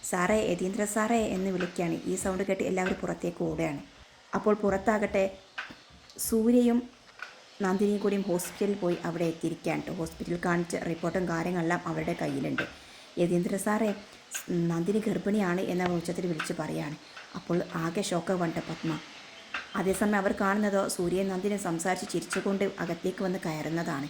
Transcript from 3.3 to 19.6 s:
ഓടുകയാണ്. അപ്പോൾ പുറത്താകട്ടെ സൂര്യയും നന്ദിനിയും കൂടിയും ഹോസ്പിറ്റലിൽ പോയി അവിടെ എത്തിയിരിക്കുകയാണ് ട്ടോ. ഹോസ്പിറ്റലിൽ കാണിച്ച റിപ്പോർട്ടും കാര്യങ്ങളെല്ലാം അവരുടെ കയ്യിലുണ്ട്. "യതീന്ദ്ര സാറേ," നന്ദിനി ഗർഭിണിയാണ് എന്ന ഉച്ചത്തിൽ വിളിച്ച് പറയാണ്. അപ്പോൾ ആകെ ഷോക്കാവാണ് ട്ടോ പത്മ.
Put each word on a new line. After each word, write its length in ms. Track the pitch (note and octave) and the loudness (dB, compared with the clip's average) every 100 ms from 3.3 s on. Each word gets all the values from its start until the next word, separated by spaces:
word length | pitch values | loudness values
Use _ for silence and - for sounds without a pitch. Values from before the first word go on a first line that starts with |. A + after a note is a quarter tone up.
| F3 | -2
ഓടുകയാണ്. 360 | E3+ D#3 E3 C#3+ - - - - - | -2 0 -2 -2 -10 -20 -20 -20 -6
അപ്പോൾ 200 | G3 G#3+ | 0 2
പുറത്താകട്ടെ 720 | G#3 G#3 F#3+ G3 G#3+ G3+ G3+ G3 - - - - - - - - - | 4 2 2 2 2 2 2 0 -2 -14 -12 -12 -16 -20 -20 -20 -8
സൂര്യയും 640 | - A3+ A3 B3 A#3+ A#3 B3 - - - - - - - | 0 4 6 8 6 4 0 -14 -20 -16 -16 -16 -20 -4
നന്ദിനിയും 360 | G3 F#3+ G#3 G#3 | 0 4 4 4
കൂടിയും 240 | G3+ G3+ | 2 2
ഹോസ്പിറ്റലിൽ 520 | F#3+ F3 - - G3+ | 2 0 -2 -2 0
പോയി 220 | G3+ F3 F3 | 2 0 0
അവിടെ 200 | E3+ E3 | -2 0
എത്തിയിരിക്കുകയാണ് 580 | E3+ D#3+ D#3+ D#3 - D#3 | 0 0 -4 -2 -2 -2
ട്ടോ. 100 | D3 | -4
ഹോസ്പിറ്റലിൽ 460 | F3+ D#3+ - - F3 | -6 -6 -6 -4 -2
കാണിച്ച 320 | F3+ F3 E3+ - | 2 2 0 -2
റിപ്പോർട്ടും 520 | E3+ E3 E3+ F#3+ F3 | -2 -2 -2 0 0
കാര്യങ്ങളെല്ലാം 520 | E3 F3+ F3+ E3 F3 E3+ | 0 0 0 0 0 -2
അവരുടെ 300 | D#3+ D#3+ E3+ | -2 -2 -2
കയ്യിലുണ്ട്. 400 | D#3 C#3 C3+ C3 - - - - - - | -2 -2 -2 -2 -4 -8 -20 -20 -12 0
"യതീന്ദ്ര 380 | F3 F3 F3 G3 | 2 4 2 0
സാറേ," 380 | G3+ G#3+ A3 G3+ - - - - - | 0 2 2 -2 -8 -20 -12 -12 -2
നന്ദിനി 480 | F3 E3+ E3+ E3+ G#3 | 0 2 2 2 2
ഗർഭിണിയാണ് 600 | G#3+ F#3+ G3+ G#3+ F#3+ F3+ | 2 0 0 2 2 2
എന്ന 240 | F#3 F3+ | 0 0
ഉച്ചത്തിൽ 420 | F3+ F3 E3 F3 F3+ | 2 0 -2 -2 -2
വിളിച്ച് 260 | D#3 - E3+ | -2 -4 -4
പറയാണ്. 380 | D#3+ D#3+ D#3 D#3 - - - | -4 -4 -4 -8 -12 -18 -12
അപ്പോൾ 280 | - - F3 - | -14 -2 -2 0
ആകെ 280 | E3+ E3 E3+ | -2 -2 -2
ഷോക്കാവാണ് 500 | G3 F3 E3+ F#3 E3+ | 0 -2 0 0 0
ട്ടോ 80 | D#3+ - | -2 -6
പത്മ. 280 | D#3+ E3 D#3 - - - - - - | -4 -2 -4 -6 -18 -18 -18 -12 -12